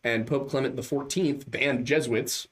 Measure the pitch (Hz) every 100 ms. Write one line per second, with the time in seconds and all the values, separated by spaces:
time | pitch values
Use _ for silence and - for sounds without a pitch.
0 | 120 113 113 143 139 139 131 127 113 143
1 | 139 180 170 139 - - 143 127 120 151
2 | 127 113 - - -